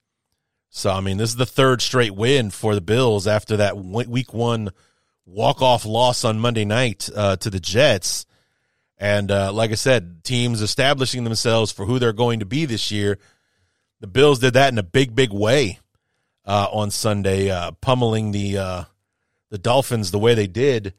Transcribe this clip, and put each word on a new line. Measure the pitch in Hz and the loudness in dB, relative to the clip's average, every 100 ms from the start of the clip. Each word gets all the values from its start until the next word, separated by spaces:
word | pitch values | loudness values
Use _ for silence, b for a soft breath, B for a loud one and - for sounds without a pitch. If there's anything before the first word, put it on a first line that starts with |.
| _ _ _ _ _ _ _ | _ _ _ _ _ _ _
So, | - 101 | -4 -2
I | 95 | -2
mean, | 95 95 | -2 -2
this | 117 | -4
is | 120 | -2
the | 127 | -2
third | - 135 120 | 2 2 2
straight | - 131 113 | 0 0 0
win | 95 117 135 107 | 0 0 2 0
for | - 110 104 | -4 -2 -2
the | |
Bills | 85 113 127 104 95 | 0 2 2 2 0
after | 107 - 107 | 0 0 0
that | 101 98 | 0 -2
w-, | 92 107 120 | -6 -6 -4
week | 120 123 | -6 -6
one | 107 120 117 101 - _ _ _ _ _ | -2 -2 -2 -4 -10 _ _ _ _ _
walk-off | 95 127 143 127 120 110 | -2 0 2 4 2 0
loss | 113 123 123 117 | 2 2 2 0
on | 110 | 0
Monday | 120 113 104 | 0 0 0
night, | 113 127 98 - 104 | 0 0 -4 -8 -2
uh, | 101 95 | 0 0
to | 110 | -4
the | 95 | -6
Jets. | 82 101 147 98 - - - _ _ _ _ _ _ _ | -2 2 4 2 -2 -6 -10 _ _ _ _ _ _ _
And, | 101 104 98 | 0 0 2
uh, | 101 98 | 0 0
like | 104 113 | 0 -2
I | 110 | 0
said, | 135 123 85 85 - | 2 0 0 -12 -4
teams | 123 123 113 | -2 0 0
establishing | 107 - 131 139 131 127 | -2 -2 -2 -2 -4 -4
themselves | 117 113 120 113 107 | -4 -2 0 0 0
for | - 101 | -4 -4
who | 127 | 0
they're | 120 | 0
going | 104 120 113 | 0 -2 -2
to | 95 | -4
be | 135 160 | -4 -4
this | 107 - | -4 -4
year. | 104 101 101 _ _ _ _ _ _ _ _ | -2 -2 -4 _ _ _ _ _ _ _ _
The | 101 | -4
Bills | 110 147 127 | 4 4 6
did | 131 | 4
that | 120 139 | 4 4
in | 117 | 2
a | |
big, | 87 127 135 110 | 0 0 2 0
big | 127 | 0
way, | 98 107 143 107 - _ _ _ _ _ _ 98 | 0 2 2 0 -4 _ _ _ _ _ _ -2
uh, | 101 101 | 0 0
on | 107 104 | -2 -4
Sunday, | - 113 101 98 95 98 | -2 -2 0 0 0 0
uh, | 90 85 82 | -2 -6 -6
pummeling | - 127 117 110 107 | 0 2 2 0 -2
the, | 101 101 98 | -4 -4 -4
uh, | 92 90 87 _ _ _ _ _ _ | -4 -6 -10 _ _ _ _ _ _
the | 104 | -6
Dolphins | 113 131 - 117 95 | 0 2 2 -2 -2
the | 104 | 2
way | 113 | 2
they | 117 101 | 4 0
did | 95 143 120 98 | 0 0 0 -4